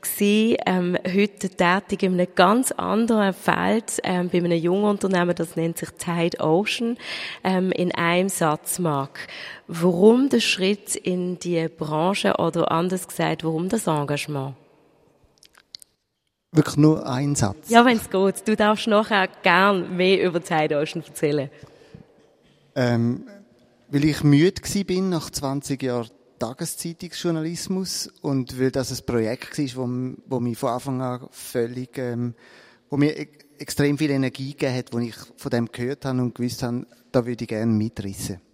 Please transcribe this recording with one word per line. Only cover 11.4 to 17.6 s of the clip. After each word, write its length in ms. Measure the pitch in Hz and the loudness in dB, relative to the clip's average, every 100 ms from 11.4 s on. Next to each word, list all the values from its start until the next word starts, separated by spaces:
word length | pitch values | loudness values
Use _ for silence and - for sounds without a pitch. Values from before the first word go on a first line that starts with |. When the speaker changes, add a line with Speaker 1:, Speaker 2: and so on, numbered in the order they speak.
| 175 170 160 | -2 -2 -2
Speaker 1:
Branche 680 | - 151 156 170 202 202 - | -6 -4 0 0 2 0 2
oder 340 | 165 165 - | 0 0 0
anders 380 | 165 180 185 - | 0 0 -4 -6
gesagt, 340 | - 160 160 | -2 -2 0
warum 240 | 160 160 185 | -2 -2 -2
das 200 | 226 180 | -2 0
Engagement? 680 | 151 143 143 - 147 135 131 _ _ _ _ _ _ _ _ - _ _ - - _ _ _ _ _ _ | -2 -2 -4 -4 -6 -8 -10 _ _ _ _ _ _ _ _ -20 _ _ -20 -20 _ _ _ _ _ _
Speaker 2:
Wirklich 240 | 160 147 143 | 2 2 6
nur 280 | 151 156 - | 6 4 -2
ein 300 | 127 143 143 | -4 -2 0
Satz? 340 | 107 98 | -2 -2